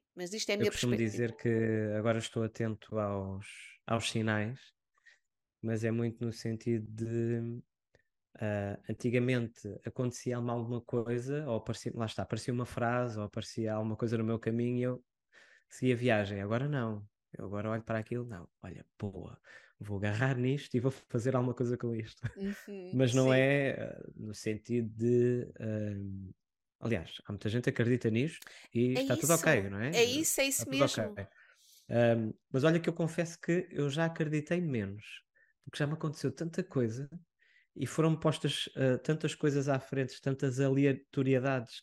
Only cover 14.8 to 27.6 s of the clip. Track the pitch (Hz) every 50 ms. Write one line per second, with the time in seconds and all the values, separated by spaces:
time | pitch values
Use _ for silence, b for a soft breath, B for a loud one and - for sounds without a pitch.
14.8 | 123 127 127 - - _ _ _ _ _ b b b b b b b b - -
15.8 | 127 127 123 117 123 120 113 104 98 101 104 98 101 101 113 120 139 147 147 135
16.8 | 113 110 107 101 104 - _ _ _ _ - 107 104 95 101 104 104 110 113 113
17.8 | - - 113 110 110 - 120 123 120 120 104 87 76 - _ _ - 90 - -
18.8 | - _ _ - 107 98 90 85 - - - - B B B B B B B B
19.8 | 104 101 101 95 104 104 104 110 131 135 131 123 123 127 139 139 - - - 120
20.8 | 120 135 - - - - - 117 113 131 131 123 127 123 117 - 123 120 123 -
21.8 | 123 117 117 110 110 - - - - - - 196 196 202 202 - - - 202 190
22.8 | 180 180 151 127 131 123 117 131 131 131 131 135 135 139 143 143 139 131 - -
23.8 | - - - - - - - - 107 107 101 - - 110 107 107 - - 120 120
24.8 | 113 107 110 110 113 120 123 120 123 123 123 123 - - - - 110 110 107 107
25.8 | 104 104 101 98 101 98 98 98 95 - - _ _ _ _ _ _ _ _ -
26.8 | - 113 117 90 80 - - - - - 104 101 - 107 110 123